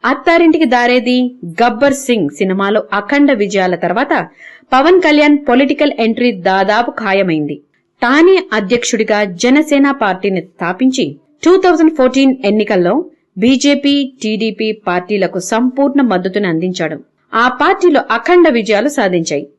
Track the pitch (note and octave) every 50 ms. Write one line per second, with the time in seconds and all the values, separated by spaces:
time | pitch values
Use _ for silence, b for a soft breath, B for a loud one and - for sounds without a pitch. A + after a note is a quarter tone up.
0 | - A#3 C#4 C#4+ - F4 E4 E4+ E4+ E4 D#4 D#4+ D#4+ A#3+ B3 A#3+ A#3+ A#3+ B3 B3+
1 | A3 B3 B3 B3+ B3+ B3 B3 - - E3+ E3 - A#3 A#3+ A3 A3 C#4 C#4+ C4+ C4+
2 | - - A#3+ A3 E3+ C#3+ - - G3 F#3+ F#3 G3 G3 G3 G#3 G#3+ F3+ - - G3+
3 | G3+ - C#4+ C#4+ C#4+ C#4 C#4 G#3 G3+ G3 F#3 G3 F#3 F#3 F3+ F3 - E3+ F3+ A3
4 | B3+ B3 E4 A3+ E3 F3 B B B B B B B B - C4 C#4 D#4+ F#4 F#4
5 | - D#4 D4+ D4 D4 D4 D4 D4 D4 - A#3+ B3+ C#4+ C4 C#4+ C#4+ D4+ C#4+ C#4+ -
6 | A#3 A3+ A3+ A3+ A#3+ B3 A3 F#3 E3+ G3 F#3+ F#3+ G3 F#3+ G#3 A3+ A#3+ D4 C#4+ -
7 | A3+ G3+ F#3+ G3 G3 F3+ D#3+ D#3 D3+ D3 D3+ C#3+ _ _ _ _ _ _ _ _
8 | - A#3+ C4+ D4 D#4+ F4+ F#4+ F#4 F#4+ - A3 G#3+ G#3 F#3 B3 A#3+ A#3+ - - G#3
9 | A3 G3+ G#3+ G#3 G#3 G3 F3 E3+ - A#3+ C4 D4 D4+ D4+ C#4+ C#4 C#4 C#4 C4+ C#4
10 | A3+ G3+ F3+ - - G3+ F#3+ F3+ E3 - _ _ F3+ E3+ F3+ F3+ C4 C4 B3+ -
11 | G3+ C#3+ C#3+ - _ _ _ _ - D#4+ F4+ F#4+ F#4 F4+ E4+ D#4 E4 D#4+ D#4+ -
12 | B3+ B3+ B3+ C4+ C4+ C4+ C4 C4 - G3+ G#3 G#3+ G#3 - G#3+ F#3 F3 E3+ G#3 D4
13 | F4+ b b b b b _ F#3 F#3 B3 C4+ C4 C4+ C#4+ C#4+ C#4+ C#4+ C#4+ C#4+ C#4+
14 | C#4 C4 - _ - G#3+ G#3+ G#3 A3 A3+ G#3 - A3 G#3+ G#3+ G#3+ _ G3 F3 F3+
15 | F3+ - G#3+ G3+ F#3+ E3+ - F#3 F3+ - A3+ A3+ B3 B3+ B3 C4+ C#4 C#4+ C#4 C#4
16 | C4+ A#3 F#3+ F3+ F3+ F#3+ F#3 G#3 G3+ F#3 D#3+ D#3+ E3 F#3 F3+ - E3+ D#3 D#3 -
17 | - _ _ _ _ _ - A3+ A#3 B3+ B3 - C#4+ E4+ F#4+ F#4+ - F4 D4+ B3+
18 | - - A3 A#3 A3+ - F4+ F4+ E4+ D#4+ B3 A#3 G#3+ G3+ G#3+ G3+ A3 D4 D4 C#4+
19 | A3 F#3+ F3+ F3 E3 - D#3 C#3+ C#3+ - _